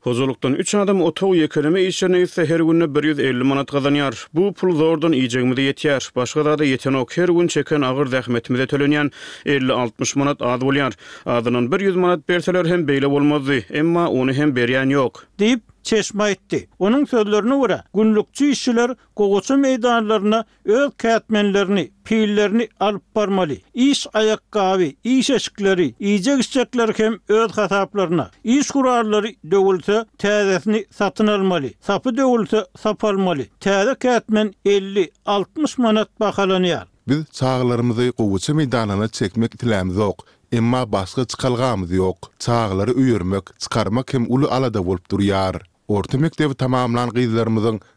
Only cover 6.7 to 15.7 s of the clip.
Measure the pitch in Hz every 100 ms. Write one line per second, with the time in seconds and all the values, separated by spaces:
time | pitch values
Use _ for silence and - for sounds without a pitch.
6.7 | 127 139 135 120 170 175 170 175 151 139
7.7 | 151 131 131 135 127 123 117 - 127 131
8.7 | 143 143 147 147 - - - 160 139 131
9.7 | 127 120 - 127 143 139 143 123 123 135
10.7 | 143 135 - - - - 120 117 123 123
11.7 | 185 196 180 180 175 - 175 175 180 165
12.7 | 180 143 139 139 143 147 147 135 135 -
13.7 | 151 165 170 165 127 131 131 151 123 120
14.7 | 131 135 143 123 - - - 214 247 -